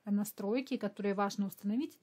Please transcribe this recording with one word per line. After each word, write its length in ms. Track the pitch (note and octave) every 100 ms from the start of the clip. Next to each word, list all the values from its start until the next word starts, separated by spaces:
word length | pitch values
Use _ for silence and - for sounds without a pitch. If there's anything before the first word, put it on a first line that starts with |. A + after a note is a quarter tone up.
| -
настройки, 720 | G3+ G#3 - G3+ A#3+ C4+ B3
которые 380 | G#3 - G3+ G3
важно 320 | G3+ G#3 G3
установить 500 | - G3+ A3+ E4 -